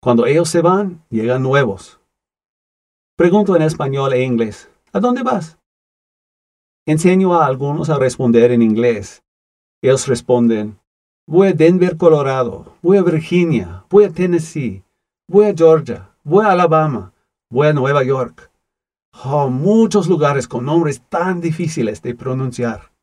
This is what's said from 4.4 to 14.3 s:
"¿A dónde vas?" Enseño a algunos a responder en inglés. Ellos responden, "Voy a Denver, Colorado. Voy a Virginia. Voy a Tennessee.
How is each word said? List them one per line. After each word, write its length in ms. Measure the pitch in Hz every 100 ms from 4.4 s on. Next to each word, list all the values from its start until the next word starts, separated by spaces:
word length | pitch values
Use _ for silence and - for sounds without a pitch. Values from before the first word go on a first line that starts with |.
| 110 101 - _ _
"¿A 80 | 196
dónde 240 | 240 254
vas?" 340 | 254 214 160 _ _ _ _ _ _ _ _ _ _ _ _ _ -
Enseño 480 | 156 175 185 190 170
a 100 | 147
algunos 440 | 135 143 151 156
a 80 | 147
responder 540 | 131 - 127 117 120
en 100 | 120
inglés. 600 | 113 107 120 110 95 - _ _ _ _ _ _
Ellos 240 | - 135 -
responden, 720 | 120 - 123 120 110 107 104 _ _ _ _ -
"Voy 220 | 160 196
a 60 |
Denver, 420 | 160 160 180 180 160
Colorado. 800 | 170 156 139 131 120 98 - _
Voy 160 | 165 196
a 40 |
Virginia. 840 | 175 156 - 175 170 127 90 90 _
Voy 140 | 196
a 80 | 202
Tennessee. 720 | 160 180